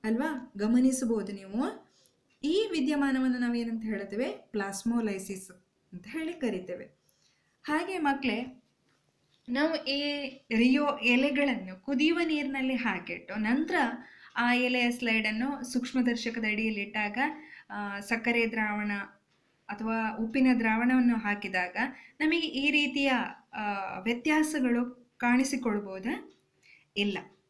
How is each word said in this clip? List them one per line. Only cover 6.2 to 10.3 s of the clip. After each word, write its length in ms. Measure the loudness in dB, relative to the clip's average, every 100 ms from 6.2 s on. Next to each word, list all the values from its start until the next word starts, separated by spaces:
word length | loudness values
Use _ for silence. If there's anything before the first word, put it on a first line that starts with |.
| -6
ಕರಿತೇವೆ. 560 | -4 -4 -4 -6 -12 -12 _ _ _ _ _ _ _
ಹಾಗೆ 340 | -4 -2 -2 -2
ಮಕ್ಕಳೇ, 680 | 0 0 0 -2 -4 -14 _ _ _ _ _ _ _ _ -6
ನಾವು 260 | 0 0 0
ಈ 540 | -2 -2 -2 -4 -8